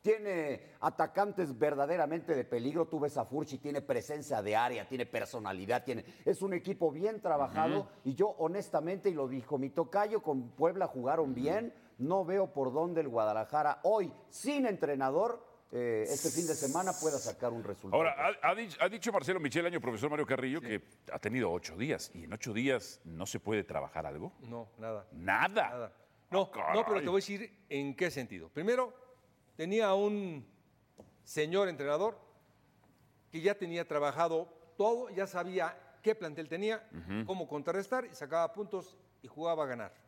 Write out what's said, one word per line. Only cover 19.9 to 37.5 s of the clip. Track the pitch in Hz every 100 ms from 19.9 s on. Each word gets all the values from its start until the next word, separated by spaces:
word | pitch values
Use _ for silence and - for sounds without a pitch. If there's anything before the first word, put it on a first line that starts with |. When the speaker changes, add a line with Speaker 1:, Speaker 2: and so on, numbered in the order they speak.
| 113 143
Speaker 2:
Mario | 147 143
Carrillo, | 135 131 151
Speaker 3:
Sí. | 120
Speaker 2:
que | 107 - - -
ha | -
tenido | - 127 101
ocho | 87 - 85
días, | 139 127 -
y | 87 82
en |
ocho | 110 123
días | 107 135 123 - - 82
no | 80 98
se | 110
puede | 101 107
trabajar | 92 71 69 80 76
algo. | 73 147 -
Speaker 3:
No, | 120 117 110 -
nada. | 113 107 98
Speaker 2:
Nada. | - 90 104 175 208 143
Speaker 3:
Nada. | 123 110 - _ _ _
No, | 185 190 -
Speaker 2:
Ah, | 156
Speaker 3:
no, | 196
pero | 220 196
Speaker 2:
caray. |
Speaker 3:
te | 151
voy | 196
a |
decir | 196 202 220 - _
en | 143 139 135
qué | 175
sentido. | 143 120 92 80
Primero, | 147 190 247 254 - - - _ _ _ -
tenía | 160 214 208
un | 190 208 208 190 147 123 _ _ _ _ - - _
señor | - - 151 190 190
entrenador | 147 143 151 208 226 - _ _ _ _ _ _ _ _ _ _
que | 160
ya | 175 202
tenía | 170 170 165
trabajado | 147 143 139 170 160 135 - - -
todo, | 208 233 233
ya | 180 190
sabía | 180 175 185 165 - - -
qué | 214
plantel | 214 165 147 156
tenía, | 165 214 220 -
Speaker 2:
Ujú. | 85 85 101 110
Speaker 3:
cómo | 190
contrarrestar, | 160